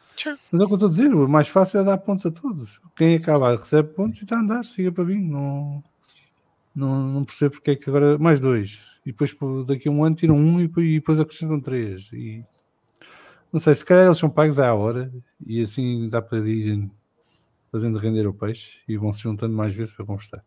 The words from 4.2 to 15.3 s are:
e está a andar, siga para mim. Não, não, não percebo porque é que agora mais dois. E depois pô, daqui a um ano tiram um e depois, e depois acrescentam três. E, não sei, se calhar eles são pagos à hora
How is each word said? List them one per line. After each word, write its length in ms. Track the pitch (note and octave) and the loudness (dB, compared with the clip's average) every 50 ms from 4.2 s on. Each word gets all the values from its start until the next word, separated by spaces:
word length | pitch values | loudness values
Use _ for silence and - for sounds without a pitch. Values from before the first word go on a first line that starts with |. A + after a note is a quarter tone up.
e 40 | G#3 | -8
está 120 | G3 A#3 | -6 -4
a 40 | A#3 | -2
andar, 240 | A3+ G3+ A3 A#3+ A#3 | -2 -2 -2 -4 -6
siga 260 | - - - F#3 F3+ E3+ | -8 -6 -4 -4 -4 -2
para 120 | F#3 F3+ | -2 -2
mim. 160 | E3+ G3 G#3 | -2 -2 -2
Não, 640 | F#3+ E3 C#3+ C#3+ C#3+ C#3 C#3 C#3+ C#3+ C#3+ C#3+ C#3+ C#3+ _ _ _ _ _ _ _ _ _ _ _ _ _ _ _ _ _ - | -4 -4 -4 -4 -4 -4 -6 -6 -6 -8 -10 -12 -14 _ _ _ _ _ _ _ _ _ _ _ _ _ _ _ _ _ -8
não, 280 | C#3+ C#3 C3+ C3+ C3+ C3+ C3+ | -6 -4 -2 -2 -2 -2 -2
não 160 | C3+ C#3 C#3 | -4 -4 -6
percebo 300 | - - - D3+ C#3+ C#3 | -6 -4 -2 -2 -2 -2
porque 180 | - - - C#3+ | -2 -2 -2 -2
é 40 | |
que 120 | C3+ - - | -2 -2 -2
agora 260 | C3+ C#3+ C#3+ D3 D3 D3 | 0 2 4 4 4 4
mais 220 | D3+ E3+ D#3+ C#3 | 4 4 4 4
dois. 380 | B2+ C3 B2+ A2+ G2+ F#2+ - - - - _ _ - | 4 2 0 0 -2 -4 -10 -16 -20 -20 _ _ -14
E 60 | C#3 | -10
depois 220 | B2 - D3+ C#3 - | -6 -4 -4 -4 -4
pô, 320 | - D3 C3+ C3+ C3 C3 | -4 -6 -6 -6 -4 -4
daqui 240 | A#2+ C#3 C3 - D3+ | -4 -4 -4 -2 -2
a 40 | D3 | 0
um 120 | D3 D3+ | 2 2
ano 100 | D#3+ D#3+ | 2 2
tiram 200 | D#3+ F3 D#3+ D#3 | 2 4 4 4
um 240 | C#3+ D3 D#3+ E3+ F3 | 6 4 4 4 2
e 60 | F3 D#3+ | 0 0
depois, 180 | E3+ F3 E3+ | 0 0 2
e 80 | E3 D#3 | 2 2
depois 240 | D#3 D3 - D#3 D#3 | 0 2 2 2 2
acrescentam 400 | D#3+ D#3 - - D#3+ D#3 D#3 D3 | 0 -2 -4 -8 -6 -4 -4 -4
três. 500 | C3 C3+ C3 B2+ A2+ G#2 F#2+ F#2 G2 - A#2 | -4 -4 -6 -6 -6 -6 -8 -12 -14 -16 -14
E, 320 | A#2+ A#2+ A2+ A2 A2+ A2+ - _ _ _ _ _ _ _ _ _ _ - - - - - - - _ _ _ - | -12 -12 -12 -12 -14 -16 -20 _ _ _ _ _ _ _ _ _ _ -20 -20 -20 -20 -20 -20 -20 _ _ _ -6
não 60 | D#3+ | 0
sei, 140 | - D#3 D3 | 4 4 2
se 100 | - - | 4 4
calhar 220 | - F3+ F3+ F#3 | 4 6 8 8
eles 120 | F#3 E3+ D#3+ | 6 6 4
são 120 | E3+ D3+ | 2 0
pagos 280 | A#2+ - D#3 D#3 D3 C3+ | 2 2 2 2 2 2
à 120 | C#3 B2 A#2 | 2 2 2
hora 400 | G#2 G2+ A2 A#2 B2 B2+ C3 B2+ B2 B2 _ | 2 0 -2 -2 -4 -6 -10 -12 -16 -20 _